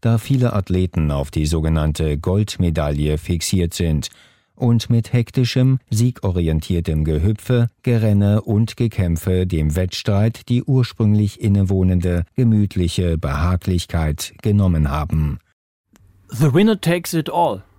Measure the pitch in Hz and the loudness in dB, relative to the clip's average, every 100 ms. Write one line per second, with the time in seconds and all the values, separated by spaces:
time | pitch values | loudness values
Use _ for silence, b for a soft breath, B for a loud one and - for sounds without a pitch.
0 | 117 117 - 139 123 104 92 90 92 - | 2 0 0 0 0 -2 -2 0 0 0
1 | 78 71 69 - 76 80 78 80 78 73 | -2 -2 -4 -2 0 0 0 0 0 0
2 | 78 73 - 95 107 - 90 80 73 73 | -2 -2 0 0 -2 0 0 0 -2 0
3 | 73 76 - 87 - 95 85 - 85 78 | 0 -2 -2 -4 -2 -2 -2 -2 -2 -2
4 | - b b b b _ 127 117 - 117 | -4 b b b b _ 0 0 2 -2
5 | 107 123 117 - 123 - 127 131 _ 104 | 0 -2 -2 -2 0 2 2 0 _ 0
6 | 123 123 104 90 82 80 - 87 80 78 | 0 0 -2 0 0 0 0 -2 0 -2
7 | 78 76 90 107 - 123 117 _ - 117 | 0 0 0 -2 -2 0 0 _ -2 0
8 | 110 101 101 104 - 104 113 - 117 - | 2 4 4 2 2 0 0 -2 -4 0
9 | 87 82 - 92 92 82 76 78 90 - | -2 -2 0 0 0 0 0 0 -4 -4
10 | - 101 110 - - 123 - 131 120 - | -2 0 0 -2 -4 -4 0 0 0 0
11 | 110 104 104 - 110 98 95 95 92 90 | 2 2 0 -2 0 2 2 2 2 2
12 | 87 87 82 - 123 107 101 - 87 - | 0 -2 -2 0 2 2 0 0 -2 0
13 | 87 82 76 71 82 90 - 90 - 85 | -2 -2 -4 -2 0 0 -2 -4 -2 -2
14 | 78 76 - - 110 101 95 82 76 71 | -2 -4 -10 -6 0 2 2 2 0 -2
15 | 78 80 76 65 _ _ _ _ _ _ | -4 -2 -2 -6 _ _ _ _ _ _
16 | _ _ _ 110 147 135 214 214 - 175 | _ _ _ 0 2 4 4 2 0 -2
17 | 170 165 143 160 165 98 - | -2 -4 -4 0 -2 -2 -12